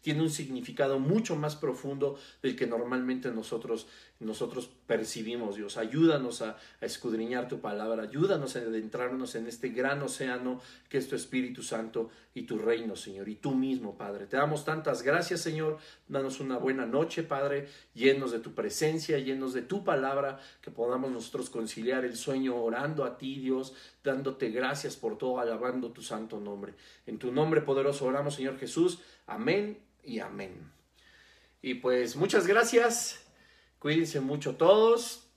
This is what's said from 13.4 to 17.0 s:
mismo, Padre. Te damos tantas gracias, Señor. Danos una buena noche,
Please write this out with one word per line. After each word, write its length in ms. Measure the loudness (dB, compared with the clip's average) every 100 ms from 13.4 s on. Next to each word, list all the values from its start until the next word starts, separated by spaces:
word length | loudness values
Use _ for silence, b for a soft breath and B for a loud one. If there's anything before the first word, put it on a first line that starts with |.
| 0
mismo, 440 | 2 2 0 -4 -8
Padre. 280 | -8 -8 -2
Te 100 | 2
damos 280 | 2 2
tantas 380 | -2 -2 0 0
gracias, 380 | 4 2 2 -2
Señor. 380 | -2 0 -2 -2 B B _
Danos 300 | -2 -2 -2
una 160 | -2 0
buena 300 | 0 0 2
noche, 380 | 2